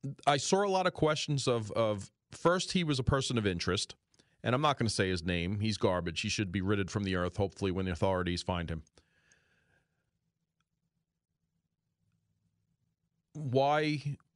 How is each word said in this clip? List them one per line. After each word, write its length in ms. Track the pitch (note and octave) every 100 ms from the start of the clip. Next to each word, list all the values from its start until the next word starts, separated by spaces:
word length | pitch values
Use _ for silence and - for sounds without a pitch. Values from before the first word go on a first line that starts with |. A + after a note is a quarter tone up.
| C3+ - -
I 120 | C#3+
saw 280 | - F#3+ G3+
a 60 |
lot 160 | F#3+ F3+
of 80 | -
questions 520 | D3+ D3+ - C#3+ C3
of, 240 | A#2 G#2+
of, 360 | - A2+ G2+ F#2+ _ _
first, 400 | - E3 F#3 -
he 120 | F#3
was 140 | D#3+ C3
a 60 |
person 340 | B2 C#3 C3 A#2+
of 80 | G2+
interest. 480 | E2+ - F#2 - - _ _ _ _
And 140 | A#2 B2+
I'm 60 |
not 180 | D3+ C3
gonna 100 | A2+
say 200 | - F#2+
his 160 | F2+ E2
name. 340 | F2 E2+ G#2
He's 180 | A2 G2+
garbage. 440 | G#2+ F2+ E2+ D#2+
He 80 | G#2+
should 200 | - G2
be 120 | F#2+
ridded 280 | F#2 G#2 F#2
from 140 | G#2
the 140 | G2 F2+
earth, 180 | F2+ -
hopefully, 360 | F#2+ - G2
when 140 | F2+ F#2
the 60 |
authorities 500 | F2+ G2 F#2 F2+ F2
find 300 | - F2 E2
him. 120 | E2 - _ _ _ _ _ _ _ _ _ _ _ _ _ _ _ _ _ _ _ _ _ _ _ _ _ _ _ _ _ _ _ _ _ _ _ _ _ _ _ _ _ _ _ _
Why, 840 | - D3 B2+ C#3 D3+ D#3 D3+ C#3+ C#3 _